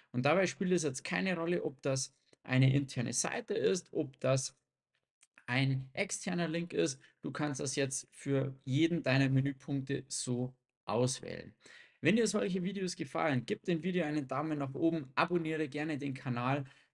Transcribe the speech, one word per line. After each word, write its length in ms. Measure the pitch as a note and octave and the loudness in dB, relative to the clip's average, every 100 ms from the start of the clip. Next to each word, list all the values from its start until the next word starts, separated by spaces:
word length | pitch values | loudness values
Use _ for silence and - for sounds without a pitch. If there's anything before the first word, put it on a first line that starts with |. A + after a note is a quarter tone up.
| _ | _
Und 140 | B2 C#3 | 0 4
dabei 220 | F3 F3+ | 4 2
spielt 240 | - F#3 | 0 2
es 120 | F3+ | 2
jetzt 200 | D3+ C3 | 0 -4
keine 320 | - F3+ F#3+ E3 | -4 -2 0 0
Rolle, 280 | E3 F3 | 0 -2
ob 160 | D3+ - | -2 -4
das 340 | C#3+ C3+ - _ _ _ | -2 -2 -4 _ _ _
eine 320 | - B2+ C3 | 0 4 6
interne 400 | C#3 C3+ C3+ A#2 | 4 0 -4 -4
Seite 400 | - - - A3 | -2 -2 -4 -2
ist, 360 | G#3 F3+ F#3 - | 0 2 2 -2
ob 280 | - C3+ - | -4 -4 -2
das 340 | C3 C3+ - _ _ _ _ _ _ _ _ _ - | 0 2 0 _ _ _ _ _ _ _ _ _ -2
ein 440 | B2 C3+ C3+ C3+ | 0 2 0 -4
externer 560 | - G3+ - G3 F3+ E3 | -4 -4 -4 -4 -2 0
Link 240 | E3 F3 | -2 -2
ist. 280 | D#3 E3 C3 - _ | 0 0 -2 -16 _
Du 100 | D3 | -8
kannst 280 | C#3 D3+ C3+ | -4 -4 -2
das 160 | C#3 C#3+ | -4 -2
jetzt 320 | C3+ - - | -2 -4 -10
für 440 | - C#3 C#3 C3 - | -10 -2 0 0 -6
jeden 400 | C3+ C3 E3 E3+ | -2 2 2 2
deiner 260 | C3+ C3 C3+ | 2 4 4
Menüpunkte 760 | C3+ C3+ C3+ - C#3 C3+ C3 C3 | 4 2 -2 -4 -4 -2 -4 -4
so 480 | - - A#2+ B2+ - _ _ - | -8 -4 -2 -4 -8 _ _ -2
auswählen. 680 | A2 B2 - - - - - - - - - | 2 2 0 -8 -12 -14 -18 -20 -20 -20 -2
Wenn 160 | D3+ A3+ | 2 4
dir 100 | A3 | 2
solche 380 | G#3 G3+ F#3 | 0 0 -2
Videos 320 | F3+ G3 F3+ - | -4 -4 -6 -6
gefallen, 480 | C#3 E3 D#3+ B2+ - | -6 -2 0 0 -2
gib 180 | G#3+ - | -4 -2
dem 180 | E3+ | -2
Video 220 | F3 F3+ D3+ | 0 0 0
einen 220 | D3+ C3 | -2 -2
Daumen 300 | C3 D#3 D3 | -2 -2 -2
nach 160 | C3+ | -4
oben, 380 | C#3 E3 E3 C3+ | 0 0 0 -4
abonniere 540 | - F3 F3 D#3+ D#3+ D3+ | 0 2 2 0 -2 -2
gerne 320 | D3 D#3+ C#3+ | -2 -2 -2
den 160 | C#3+ B2+ | -4 -6
Kanal, 500 | C3+ A#2+ B2 C#3+ C3+ - _ | -2 0 2 0 -2 -14 _